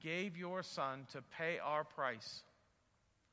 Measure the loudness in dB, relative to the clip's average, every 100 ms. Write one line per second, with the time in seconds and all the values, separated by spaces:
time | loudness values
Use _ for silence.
0 | -2 0 0 -2 -2 -2 -2 0 2 0
1 | -6 -8 -8 0 2 2 2 2 0 2
2 | 2 2 -6 -10 -14 _ _ _ _ _
3 | _ _ _